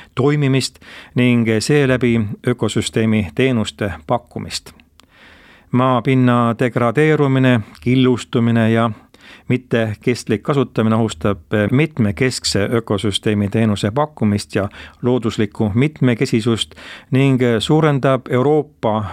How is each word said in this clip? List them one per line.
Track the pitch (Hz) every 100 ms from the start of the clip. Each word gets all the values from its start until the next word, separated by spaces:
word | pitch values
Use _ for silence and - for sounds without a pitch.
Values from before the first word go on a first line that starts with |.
| - -
toimimist | 143 151 135 131 - - - - - -
ning | 123 120 113 110
seeläbi | - 147 135 127 120 117 104 - -
ökosüsteemi | 120 113 120 - 117 110 110 90 -
teenuste | 131 120 104 - 101 - -
pakkumist. | 120 - 107 90 - - - _ _ _ _ - - - - _
Maapinna | 123 131 123 135 131 123 120 117 110
degradeerumine, | 127 123 120 113 156 151 143 135 131 123 - -
killustumine | 120 131 127 120 - 123 117 117 110
ja | 113 117 107 - - - - -
mittekestlik | 127 - 120 110 101 - 120 - 107
kasutamine | - 143 123 - 110 113
ohustab | 110 - 104 90 - 107 104
mitmekeskse | 123 156 - 104 95 127 - - 104 107
ökosüsteemi | 120 - 101 107 - 110 104 101
teenuse | 110 113 101 104
pakkumist | 123 151 - 107 101 - 107
ja | 98 - - -
looduslikku | 123 127 110 - 107 - 107
mitmekesisust | 107 147 - 127 113 143 117 117 110 - - - - -
ning | 131 135 127 123 113
suurendab | - 156 156 139 135 131 -
Euroopa | 127 139 151 147 _ 117 107 98